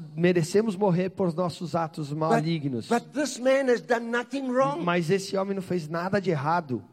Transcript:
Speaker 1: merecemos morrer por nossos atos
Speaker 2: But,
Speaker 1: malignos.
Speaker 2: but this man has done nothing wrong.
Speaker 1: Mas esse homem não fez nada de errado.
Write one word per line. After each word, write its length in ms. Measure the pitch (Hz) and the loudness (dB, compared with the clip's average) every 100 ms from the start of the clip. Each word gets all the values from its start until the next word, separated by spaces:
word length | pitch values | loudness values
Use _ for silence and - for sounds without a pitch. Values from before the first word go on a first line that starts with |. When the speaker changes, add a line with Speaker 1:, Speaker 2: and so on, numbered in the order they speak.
| 156 151 | -12 0
Speaker 1:
merecemos 580 | 175 175 160 202 226 180 | 4 4 4 2 2 2
morrer 360 | 208 175 185 | 2 2 0
por 200 | 185 185 | 0 -2
nossos 420 | 160 180 - 170 170 | 0 -4 -4 -4 -2
atos 340 | 160 160 143 | -4 -6 -6
Speaker 2:
But, 80 | 151 | -2
Speaker 1:
malignos. 680 | 160 226 160 165 139 120 - | 2 2 2 -2 -2 -4 0
Speaker 2:
but 260 | 233 - | -2 -2
this 240 | 262 294 - | -4 -4 0
man 320 | 254 269 269 | 2 4 4
has 100 | 226 | 0
done 280 | 156 233 233 | 2 -2 0
nothing 400 | 240 240 277 262 | -4 -4 -6 -2
wrong. 340 | 247 269 285 | 2 2 2
Speaker 1:
Mas 280 | 175 175 160 | 0 2 2
esse 260 | 196 190 190 | 0 0 -4
homem 160 | 196 | -2
não 80 | 196 | -4
fez 260 | 185 180 151 | -4 -4 -4
nada 320 | 170 185 202 | -4 -2 0
de 120 | 185 | 0
errado. 520 | 151 143 175 147 117 - | 0 0 0 0 -6 -8